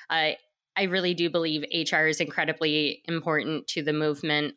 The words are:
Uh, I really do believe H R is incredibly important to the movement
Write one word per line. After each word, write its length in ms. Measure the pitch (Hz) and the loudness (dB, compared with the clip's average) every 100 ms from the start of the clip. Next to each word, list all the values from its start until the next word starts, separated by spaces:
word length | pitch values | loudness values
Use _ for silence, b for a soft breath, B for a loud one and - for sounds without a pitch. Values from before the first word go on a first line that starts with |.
| - | -2
Uh, 260 | 165 156 - _ _ _ 185 | 0 0 -2 _ _ _ -2
I 80 | |
really 320 | 190 185 180 170 | 0 2 2 2
do 160 | 170 | 2
believe 320 | 170 165 156 147 | 2 0 -2 -2
H 220 | 170 151 | -4 0
R 140 | 156 156 | 2 2
is 140 | 156 | 2
incredibly 800 | 151 160 156 156 160 151 147 - - | -2 -2 -2 0 0 2 0 -2 -4
important 600 | 165 170 151 127 156 - | -4 0 0 0 -4 -4
to 120 | 170 | -4
the 100 | 147 | -2
movement 640 | 151 156 147 160 147 147 | 0 0 0 0 0 -2